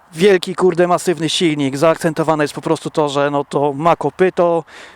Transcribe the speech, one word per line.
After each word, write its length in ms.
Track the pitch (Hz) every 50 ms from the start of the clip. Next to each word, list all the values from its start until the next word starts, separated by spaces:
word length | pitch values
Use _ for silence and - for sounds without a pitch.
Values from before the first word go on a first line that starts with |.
| _ _ 175
Wielki, 420 | 156 180 208 190 180 - 190 175
kurde, 320 | - 175 185 170 160 175
masywny 420 | 175 180 160 - 185 170 147 160 147
silnik, 480 | - - 190 165 151 147 143 135 131
zaakcentowane 640 | 139 151 165 160 - - 170 156 - 156 147 160 151 151
jest 100 | 143 -
po 80 | 156
prostu 280 | - 165 160 143 - 156
to, 200 | - 165 151 147
że 220 | 135 143 139 147
no, 140 | 143 143 143
to 280 | - - 147 143 147 139
ma 220 | 139 160 170 160
kopyto, 680 | - - 143 - - 185 185 - - 175 170 170 165 151 - - - - - -